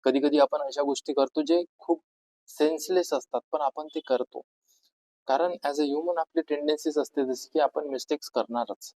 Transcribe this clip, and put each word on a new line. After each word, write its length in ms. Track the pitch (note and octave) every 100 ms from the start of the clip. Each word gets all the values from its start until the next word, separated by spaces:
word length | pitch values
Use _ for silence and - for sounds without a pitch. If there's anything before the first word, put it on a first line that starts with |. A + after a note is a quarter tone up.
कधी-कधी 360 | C3+ C3+ C#3+ D3
आपण 220 | C#3 D3+
अशा 200 | C#3+ C#3
गोष्टी 320 | C#3+ C3+ -
करतो 280 | C#3+ C3+ -
जे 220 | D3 E3+ F3 _
खूप 240 | - E3 _ _ _ _ _
सेन्सलेस 680 | - D3+ D#3+ D3+ F#3 F3
असतात, 280 | C#3+ - B2 _
पण 100 | D#3
आपण 260 | C#3+ - D3+
ते 120 | D#3+
करतो. 420 | - B2+ B2 - - _ _ _ _ _ _ _ -
कारण 240 | C3+ F3 F3 D3
as 120 | C#3+
a 60 | D3
human 320 | C#3+ E3+ E3+
आपली 240 | E3 E3
टेंडन्सीज 580 | D#3 D3 D3 D3+ D#3+ D3+
असते 260 | C3 - C3
जशी 240 | B2 -
की 60 | D#3
आपण 280 | C#3+ - D3
मिस्टेक्स 420 | C3+ - D3 -
करणारच. 640 | - G#2+ A#2 A#2 G2 -